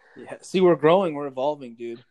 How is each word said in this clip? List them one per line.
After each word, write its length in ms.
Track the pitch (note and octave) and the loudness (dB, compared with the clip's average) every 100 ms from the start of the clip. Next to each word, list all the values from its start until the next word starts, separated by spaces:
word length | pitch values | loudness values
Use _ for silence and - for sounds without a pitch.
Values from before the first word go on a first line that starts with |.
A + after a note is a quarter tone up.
| _ - | _ -20
Yeah. 180 | - B2+ | -20 -20
See, 200 | - F#3+ | -6 2
we're 140 | F3+ | 2
growing. 400 | D#3 D3+ F#3 F3+ | 4 4 4 2
We're 140 | D3 C#3+ | -6 -10
evolving, 480 | C3 C#3+ D3 B2 A#2 | -6 -6 -6 -14 -14
dude. 260 | A#2 A#2 _ | -14 -14 _